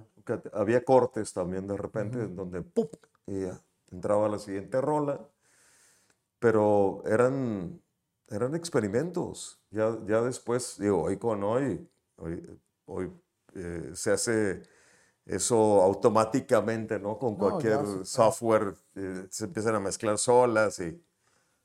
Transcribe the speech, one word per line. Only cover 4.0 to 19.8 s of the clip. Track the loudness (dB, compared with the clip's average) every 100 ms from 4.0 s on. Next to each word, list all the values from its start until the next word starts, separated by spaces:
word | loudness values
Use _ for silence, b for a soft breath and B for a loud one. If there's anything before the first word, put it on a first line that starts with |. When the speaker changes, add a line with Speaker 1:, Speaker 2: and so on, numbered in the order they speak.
| 0 2 2
Speaker 1:
la | -2
siguiente | -8 -10 -4 -2
rola, | 0 0 -2 -6 -12 _ b b b b b b b b _ _
pero | 4 6 6 4 4 0
eran, | 0 2 2 0 -4 -6 -8 -12 _ _ _ _ _
eran | -6 -4
experimentos. | -4 -2 -2 0 0 -2 -4 -8 -10 -16 -20 _
Ya, | -2 -2 -2
ya | 0 0
después, | 0 -4 -4 -4 -4 -2
digo, | 2 2
hoy | 0 -2
con | -2 -2
hoy, | 0 0 -2 -4 -10 _ _
hoy, | _ -10 -10 -12 -20 _ _
hoy, | -12 -8 -8 -12 _ _ _
eh, | -12 -10 -10 -10
se | -4 0
hace | 0 2 2 0 -2 b b b b b b
eso | -6 -4 2 4 6 6
automáticamente, | 6 4 4 4 2 0 2 2 2 -4 -4 -6
¿no? | -6 -4
Con | -4
Speaker 2:
No, | 0
ya |
Speaker 1:
cualquier | 0 0 0 0
Speaker 2:
se | -2
está. | -6
Speaker 1:
software, | -2 2 4 2 2 2 2 -6 _
eh, | -10 -10 -10 -10
se | -10
empiezan | -8 -4 -2
a | 0